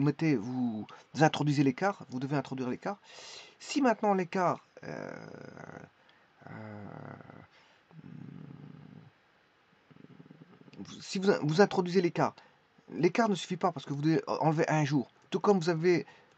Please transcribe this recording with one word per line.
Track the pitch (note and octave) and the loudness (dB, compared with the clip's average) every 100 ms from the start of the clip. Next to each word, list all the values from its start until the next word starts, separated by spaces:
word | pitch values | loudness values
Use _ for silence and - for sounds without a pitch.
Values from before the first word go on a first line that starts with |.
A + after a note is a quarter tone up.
mettez, | C#3+ C#3+ D#3+ | 0 2 2
vous | C3 A2 B2+ B2 A2 G#2 - - A#2 | 2 0 -2 -2 -2 -8 -14 -12 2
introduisez | D#3 - D3 C#3+ | 2 4 2 4
l'écart, | C#3 B2+ F#3+ G3 - | 2 2 -2 -2 -8
vous | B2+ | -8
devez | C3+ D3 | -4 -4
introduire | - C3 B2+ | -4 -6 -6
l'écart. | A#2 - G3+ - - - - - - | -6 -8 -10 -14 -20 -20 -20 -20 -20
Si | - C#4+ | -6 2
maintenant | C4 G#3+ G#3+ | 2 4 2
l'écart, | F#3+ F3 G3 F3 B2+ - - | 2 0 0 0 0 -6 -18
euh, | - C2+ G1+ - G#1+ - - - - - - _ _ _ _ _ - | -12 -10 -10 -12 -14 -16 -18 -16 -16 -16 -20 _ _ _ _ _ -18
euh, | - G#2+ G#2 G2+ - C#2+ C#2 - G#1+ - _ _ _ _ D#3+ - - - - - - - - - - - _ _ _ _ _ _ _ _ - - - - - - - - - | -16 -14 -14 -14 -16 -16 -18 -20 -20 -20 _ _ _ _ -20 -20 -18 -18 -16 -18 -18 -20 -20 -20 -20 -20 _ _ _ _ _ _ _ _ -20 -20 -20 -20 -20 -20 -20 -20 -18
vous, | G3 - | -16 -16
si | - G3 | -10 0
vous, | F#3+ - | 2 2
vous | D3 D#3 | 2 6
introduisez | G3+ - F3+ F#3 | 6 4 2 2
l'écart, | F3 - B2+ - - _ _ _ _ | 2 2 0 0 -16 _ _ _ _
l'écart | G2+ F3 F#3 A3+ | 0 2 4 2
ne | |
suffit | F3+ - F3+ | 0 -2 -2
pas | F#3+ | -2
parce | - | -2
que | - | -6
vous | C#3+ | -2
devez | D3+ D#3+ - | 2 2 0
enlever | G#2+ D#3+ D#3 - | 0 2 2 2
un | D#3 C#3+ | 2 2
jour. | D3 A2+ _ _ | 2 -2 _ _
Tout | F#3+ | 0
comme | G3+ G3 | 2 4
vous | E3 | 2
avez | D#3+ F3 E3+ - - _ | 2 4 2 0 -12 _